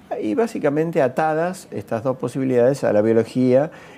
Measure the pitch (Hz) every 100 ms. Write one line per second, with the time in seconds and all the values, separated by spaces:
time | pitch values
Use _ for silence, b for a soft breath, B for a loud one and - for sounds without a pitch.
0 | - - - 151 - 107 147 151 165 165
1 | 131 143 156 156 175 185 - 113 - 113
2 | 131 131 123 139 131 123 120 135 113 104
3 | 110 113 107 127 127 127 160 B B